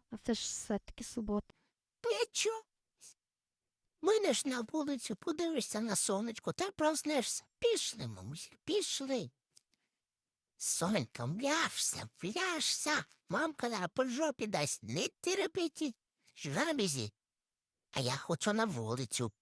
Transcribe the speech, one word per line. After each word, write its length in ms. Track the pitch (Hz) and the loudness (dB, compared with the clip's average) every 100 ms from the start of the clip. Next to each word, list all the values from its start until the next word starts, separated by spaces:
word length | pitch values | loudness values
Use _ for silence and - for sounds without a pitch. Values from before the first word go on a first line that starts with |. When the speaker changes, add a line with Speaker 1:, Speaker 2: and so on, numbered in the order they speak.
| _ | _
Speaker 1:
а 80 | 220 | -6
це 160 | - | -2
ж 80 | 220 | -2
все-таки 640 | - - - 202 - - | -2 -6 -4 -4 -4 -12
субота. 500 | 240 - 208 208 - - _ _ _ _ 466 | -8 -6 -2 -2 -2 -20 _ _ _ _ -2
Speaker 2:
Нічого. 580 | 427 466 - 415 453 - _ _ _ - - _ _ _ _ _ _ _ _ | 0 0 2 0 0 -8 _ _ _ -20 -20 _ _ _ _ _ _ _ _
Вийдеш 440 | 330 440 381 240 269 | 4 6 4 2 0
на 160 | 247 | -2
вулицю, 540 | 226 311 294 269 - 208 | 0 0 0 -2 -2 -4
подивишся 680 | - 311 339 302 - 214 | -2 0 0 0 -2 -2
на 140 | 226 196 | 0 2
сонечко, 580 | - 196 233 226 - | 2 0 -2 -4 -4
та 180 | - 381 | -2 -4
проснешся. 720 | - 311 302 294 294 - - - _ | 2 2 2 2 0 0 -4 -8 _
Пішли, 480 | 466 403 - 220 123 | 2 4 0 -4 -6
мамуся, 440 | 98 95 160 - - | -6 -10 -10 -12 -10
пішли. 680 | - 392 - - 269 262 127 _ _ - _ _ _ _ _ _ _ _ _ _ | -2 0 0 -4 -2 -2 -4 _ _ -20 _ _ _ _ _ _ _ _ _ _
Сонька, 680 | - - 170 208 113 - 120 | -2 0 2 2 0 -4 -4
вляжся, 840 | 185 277 320 320 - - - - - | 0 0 2 0 0 -2 -2 -10 -6
вляжся. 840 | 175 277 370 320 - - 302 294 - - _ | -4 0 0 0 0 0 0 0 -2 -16 _
Мамка 400 | 202 320 294 240 | 0 0 0 -2
на 180 | 214 180 | 0 -2
по 180 | - 262 | 0 0
жопі 420 | 240 320 262 214 | 2 0 0 -2
дасть, 360 | 185 147 - | 0 0 -2
не 240 | 104 135 262 | -2 -2 -2
терпіть, 880 | - 349 392 320 370 330 - 302 - _ _ _ - | -2 -2 0 0 0 -2 0 -4 -4 _ _ _ -8
жабізі. 800 | 151 151 330 294 190 135 107 - _ _ _ _ _ _ _ | -2 0 2 2 2 0 -4 -8 _ _ _ _ _ _ _
А 80 | - | 0
я 180 | 123 135 | 0 0
хочу 360 | - 170 214 | -2 0 2
на 120 | 214 220 | 2 2
вулицю, 680 | 131 110 127 127 - 117 - | 0 -2 -2 -2 -2 -2 -4